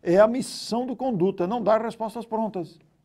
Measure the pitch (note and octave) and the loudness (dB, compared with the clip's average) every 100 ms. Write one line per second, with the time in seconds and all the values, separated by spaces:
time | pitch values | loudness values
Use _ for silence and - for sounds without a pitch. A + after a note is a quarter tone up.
0 | F#3 F3+ G#3+ B3 - - - A3+ B3+ A#3+ | 2 6 6 4 -6 -10 -6 -4 -4 -4
1 | C4 G#3+ F#3 F#3+ F3 A#3+ G3 A3 A3+ - | -2 2 0 2 -2 0 2 2 2 -6
2 | A3 A#3 A3 A3 A3 F#3+ D#3+ - _ _ | -8 -8 -6 -4 -4 -6 -10 -14 _ _